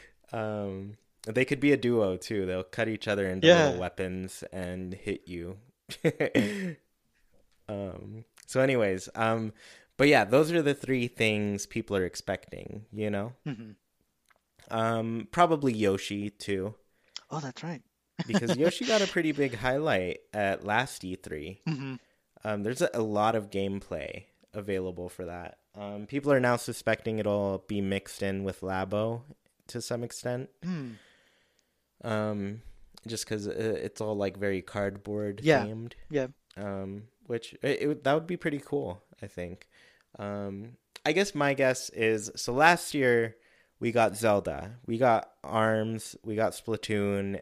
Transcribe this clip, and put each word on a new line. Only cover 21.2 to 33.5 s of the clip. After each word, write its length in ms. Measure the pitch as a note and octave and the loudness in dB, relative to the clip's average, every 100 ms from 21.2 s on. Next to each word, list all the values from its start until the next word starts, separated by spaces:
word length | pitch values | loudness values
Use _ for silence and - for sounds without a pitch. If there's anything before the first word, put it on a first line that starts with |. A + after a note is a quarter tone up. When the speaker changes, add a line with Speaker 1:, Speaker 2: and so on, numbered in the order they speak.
| - D2+ D#2 G#2 - | -10 -10 -10 -8 -6
Speaker 2:
Mm-hmm. 280 | C#3+ C3+ B2+ _ _ _ _ | -6 -6 -12 _ _ _ _
Speaker 1:
Um, 200 | G#2+ G#2 | -4 -2
there's 180 | G2+ C3 | -2 0
a, 80 | F3 | 0
a 80 | - | 0
lot 340 | A2 G#2 G#2+ A2+ | 0 2 2 2
of 140 | G2+ | 0
gameplay 760 | G2 G2 G2 - E2 C#2 - - _ _ | -2 -2 -4 -6 -8 -8 -12 -16 _ _
available 540 | G#2 G2 F#2+ F#2 F2+ F2+ | -10 -4 -4 -4 -6 -10
for 160 | - F2 | -10 -10
that. 340 | F2 E2+ - _ G#2 | -10 -12 -16 _ -12
Um, 300 | G2+ G#2 G#2 | -10 -10 -6
people 260 | C#3 C#3 | -2 4
are 60 | C#3 | 4
now 160 | B2 A#2+ | 6 2
suspecting 600 | - A#2 - A2 A2+ A2 | 0 -4 0 0 0 0
it'll 460 | G#2 G2+ G2 F#2+ - | 2 2 2 -2 -2
be 120 | G#2 | -2
mixed 400 | F#2+ G2 - - | 0 -2 -4 -4
in 220 | G2 G2 | -2 -2
with 160 | G2 F#2 | -4 -4
Labo 600 | F#2 F#2 F#2+ G#2 A2+ A#2 C#3 - _ _ - | -4 -4 -2 0 -2 -4 -10 -20 _ _ -12
to 140 | A#2+ | -10
some 220 | - A#2+ | -6 -6
extent. 460 | A#2+ - B2 B2 C3+ _ | -6 -8 -6 -6 -8 _
Speaker 2:
Hmm. 260 | E3+ E3+ B2+ A2 - _ _ _ _ _ _ _ _ _ | -8 -6 -8 -12 -20 _ _ _ _ _ _ _ _ _
Speaker 1:
Um, 580 | A#2 G#2+ G#2+ G#2 G2 A2 - - - - A2+ | -4 -2 -2 -2 -4 -8 -12 -20 -20 -18 -8
just 180 | A2+ - | -8 -4
'cause, 220 | G#2+ | -4
uh, 40 | G2+ | -4